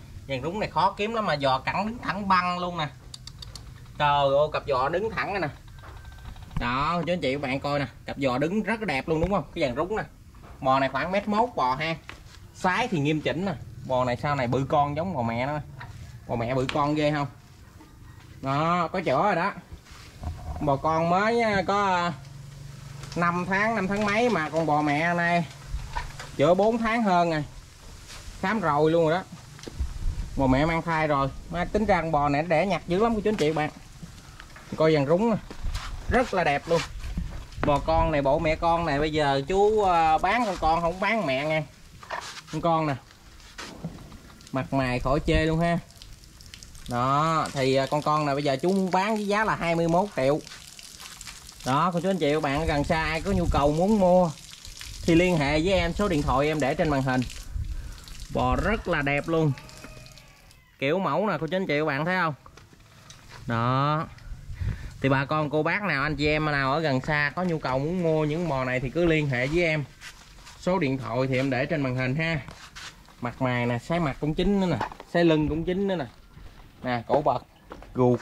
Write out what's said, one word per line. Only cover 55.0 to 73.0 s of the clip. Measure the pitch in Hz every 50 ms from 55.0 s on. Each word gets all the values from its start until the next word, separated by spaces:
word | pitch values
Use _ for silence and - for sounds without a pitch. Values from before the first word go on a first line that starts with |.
| -
thì | - 170
liên | 165 180 180 180 160
hệ | 143 135 151 156
với | 160 190 196
em, | 180 175 170 170
số | - 208 202
điện | 175 147
thoại | 143 143 123 135 143 151
em | 156 156
để | 139 127 147
trên | 151 175 156
màn | 147 135
hình. | 135 135 127 131 120 - - - - - - - - - - - - - - - - - - - - - -
Bò | 131 123 123 127
rất | 127 - 185 220 220 - 190
là | 170 151
đẹp | 143 139 143 143 143 165
luôn. | 165 160 156 151 131 - - - - - - - - - - - - - - - - - - - - - - _ _ -
Kiểu | 135 139 156 190
mẫu | 190 156 139 165 202 214
nè, | 180 143
cô | 160 156
chú | 170 185
anh | 190 156
chị | 151 147
các | 156
bạn | 156 139 135 156
thấy | 175 185 185
không? | 175 160 143 - - - - - - - - - - - - - - - - - - - - - - -
Đó. | 120 113 117 123 131 135 139 147 151 156 160 - - - - - - - - - - - - - - - - - - -
Thì | - 135
bà | 135 135 139
con | 131 156 156 156 147
cô | 139 156 151
bác | 165 175 202 208
nào, | 190 151 139 139
anh | 151 156
chị | 139 147 151
em | 151 151 156
nào | 151 147 139 139 131 135
ở | 160
gần | 165 151 135 127
xa | 135 - 151 147 147 143 147
có | - 180
nhu | 180 165 151
cầu | - 139 127 135
muốn | 139 156 180 190 175
mua | 165 156 156 156
những | 151 147 165 180 160
bò | 143 131 127
này | 127 127 127
thì | 131 127
cứ | 113 165 175
liên | 170 160 156 151 143
hệ | 131 120 127 139
với | 156 175 175
em. | 160 156 156 139 - - - - - - - - - - - - - - -
Số | - 180 180 196
điện | 160 131 135 131
thoại | 110 110 113 123 131 131
thì | 135
em | 127 131 139
để | 131 120 139
trên | - 170 151
màn | 139 131 127
hình | 131 127 127 131
ha. | 156 160 165 165 147 - - - - - - - - - - - -